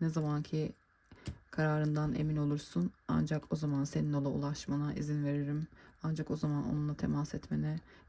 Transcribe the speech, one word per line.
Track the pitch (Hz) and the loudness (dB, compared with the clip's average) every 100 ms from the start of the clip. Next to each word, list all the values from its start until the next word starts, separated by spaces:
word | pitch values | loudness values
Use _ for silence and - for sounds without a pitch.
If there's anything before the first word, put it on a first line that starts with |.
Ne | 165 | 0
zaman | 156 151 147 | 2 0 0
ki | 151 156 151 - _ _ - - - - - | 0 -2 -2 -6 _ _ -20 -16 -12 -12 -8
kararından | - 156 151 151 151 151 - | 0 2 2 2 2 0 0
emin | 156 151 | 0 2
olursun | 147 147 - 175 175 - - | 2 0 -2 0 0 -2 -2
ancak | 160 156 151 - | 0 2 0 0
o | 156 | 0
zaman | 151 143 | 2 2
senin | 143 156 151 | 2 0 2
ola | 143 139 | 2 2
ulaşmana | 139 143 156 - 143 147 | 0 0 -2 -2 0 0
izin | - 147 151 143 | -2 -2 0 0
veririm. | 147 143 147 160 - - - | 0 0 -2 -4 -10 -20 -8
Ancak | 160 156 156 | -4 -2 -2
o | 151 | -2
zaman | 151 147 143 | 0 0 0
onunla | 151 151 | 0 0
temas | 147 147 147 151 - | -2 0 0 0 -4
etmene | - 151 151 160 - - | -4 -2 0 -2 -8 -20